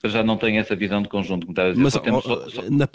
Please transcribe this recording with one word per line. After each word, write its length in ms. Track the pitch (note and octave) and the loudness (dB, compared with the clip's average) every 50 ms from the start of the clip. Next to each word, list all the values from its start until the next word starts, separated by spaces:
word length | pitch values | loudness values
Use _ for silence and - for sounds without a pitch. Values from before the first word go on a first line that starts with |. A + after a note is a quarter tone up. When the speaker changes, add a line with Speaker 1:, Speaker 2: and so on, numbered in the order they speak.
Speaker 1:
para 100 | - A2 | -4 -2
já 140 | G#2 A2+ A2 | 0 2 2
não 140 | A2 A2 G2+ | 2 2 2
tenho 200 | - A2+ G#2+ A2 | 2 0 2 2
essa 160 | G#2 - G#2 | 0 0 -2
visão 280 | F2 G#2 F#2+ G2+ G#2 | -2 -2 0 0 -2
de 80 | G2+ - | -2 -2
conjunto, 360 | - G2+ F#2+ E2+ F#2+ F2+ E2+ | -2 -4 -2 -2 -4 -4 -4
como 60 | F2 | -4
estava 160 | E2+ F#2+ F#2 F#2 | -2 0 0 2
a 40 | |
dizer, 100 | F2+ A2+ | 4 4
Speaker 2:
Mas, 100 | C3+ C#3+ | 4 4
Speaker 1:
só 60 | C3+ - | 2 0
temos 260 | - A#2 A#2+ C3 - | 0 0 0 0 0
Speaker 2:
ó, 240 | B2+ A#2 - B1+ - | -2 -4 -4 -6 -10
Speaker 1:
só, 0 | |
só 220 | - A#2+ F2+ G2+ | -12 -10 -4 0
Speaker 2:
na, 180 | C#3+ C#3+ C#3 - - | 2 2 2 2 2